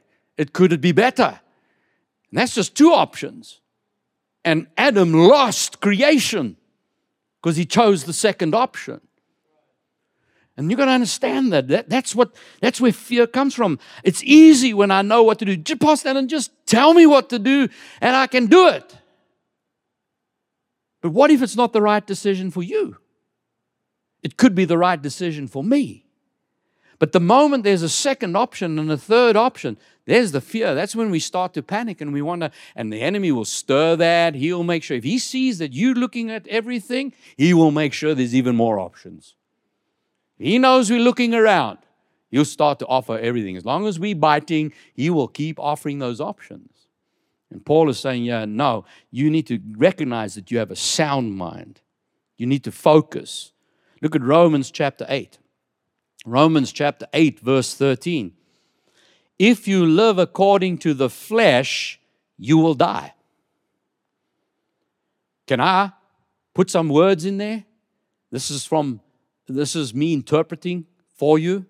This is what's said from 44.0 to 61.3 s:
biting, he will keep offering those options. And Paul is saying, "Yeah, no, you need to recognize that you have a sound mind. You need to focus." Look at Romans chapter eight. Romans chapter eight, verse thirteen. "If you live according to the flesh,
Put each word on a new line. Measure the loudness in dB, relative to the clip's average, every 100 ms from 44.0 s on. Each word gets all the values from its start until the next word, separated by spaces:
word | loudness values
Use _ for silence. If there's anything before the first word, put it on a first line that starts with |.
| -6
biting, | 0 0 0 -2 -4 -4 -10 _
he | -6 -2
will | -2 -2
keep | -6 -8 -6
offering | -8 -6 -8 -8
those | -8 -8
options. | -10 -12 -20 -20 -20 _ _ _ _ _ _ _ _
And | -12
Paul | 0 2 2
is | 0
saying, | -6 -4
"Yeah, | -4 -4 -6
no, | -2 -2 -2 -8 _ _
you | -4 0
need | 0 -2
to | -8 -8 0
recognize | 0 0 -6 -6 -8
that | -12 -8
you | -6
have | -6
a | -8
sound | -6 -4 -2 -2 -4 -8
mind. | -10 -14 -20 -20 _ _ _ _ _ -10
You | -4
need | -4
to | -6
focus." | -2 4 4 2 -8 -12 -16 -18 _ _ _ _ _
Look | -4 -4
at |
Romans | 2 4 4 2 -4
chapter | -6 -6 -6 -8
eight. | -8 -8 _ _ _ _ _ _ _ _ _ -4
Romans | 2 2 2 -2
chapter | -4 -6 -6 -6
eight, | 0 0 0
verse | -2 -2 -2
thirteen. | -2 -2 -2 -4 -6 -8 -14 _ _ _ _ _ _ _ _ _ 0
"If | 2 2 0
you | 2 2
live | 4 2 2
according | -2 0 2 2 0 -4
to | -4
the | -2 -4
flesh, | -6 -6